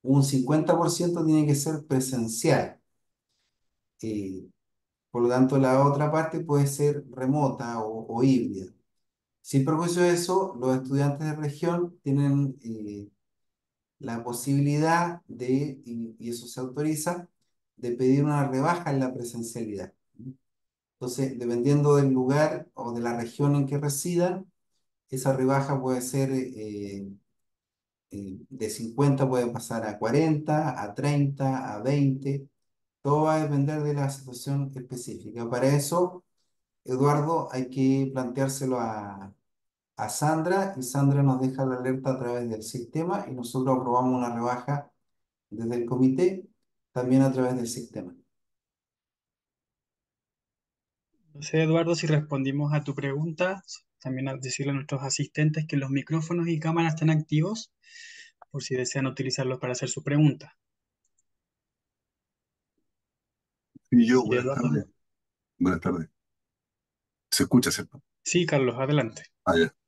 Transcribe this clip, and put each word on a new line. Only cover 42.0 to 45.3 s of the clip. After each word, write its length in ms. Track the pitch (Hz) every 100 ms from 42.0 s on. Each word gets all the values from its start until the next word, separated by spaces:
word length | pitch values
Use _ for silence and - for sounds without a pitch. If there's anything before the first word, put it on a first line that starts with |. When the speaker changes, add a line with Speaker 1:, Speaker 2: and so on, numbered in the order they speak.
| 135
Speaker 1:
a 80 | 127
través 300 | 120 123 120
del 140 | 110
sistema, 600 | - 120 - 156 170 202 -
y 40 |
nosotros 440 | 127 113 135 131 127
aprobamos 360 | 120 123 127 127
una 180 | 123 117
rebaja 560 | 120 123 - 143 - _ _ _ _